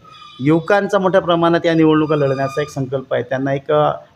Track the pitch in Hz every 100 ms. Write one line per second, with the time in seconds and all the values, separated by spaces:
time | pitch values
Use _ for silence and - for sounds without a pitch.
0 | - - - - 135 160 156 202 196 202
1 | 185 185 170 170 170 170 170 165 156 156
2 | 151 151 139 135 135 147 143 143 127 131
3 | 127 127 120 131 139 139 - 151 147 143
4 | -